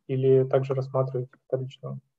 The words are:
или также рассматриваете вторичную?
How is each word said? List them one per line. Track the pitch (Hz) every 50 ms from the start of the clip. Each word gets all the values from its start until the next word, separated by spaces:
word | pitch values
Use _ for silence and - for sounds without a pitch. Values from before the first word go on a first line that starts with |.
| _
или | - 135 131 131 135 131 131 131 131
также | 139 135 131 135 135
рассматриваете | 135 135 - - 131 135 135 - 123 127 - - _ _
вторичную? | _ - 131 131 131 - - - 135 135 135 - _ _